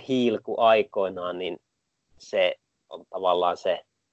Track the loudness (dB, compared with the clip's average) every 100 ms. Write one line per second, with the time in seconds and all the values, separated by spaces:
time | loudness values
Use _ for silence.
0 | 0 0 0 -2 -6 2 4 4 2 -2
1 | -4 -4 -8 -6 -8 -10 _ _ _ _
2 | _ _ -6 0 0 -2 _ _ -20 -20
3 | -14 -4 0 2 0 -2 -2 -4 -6 _
4 | _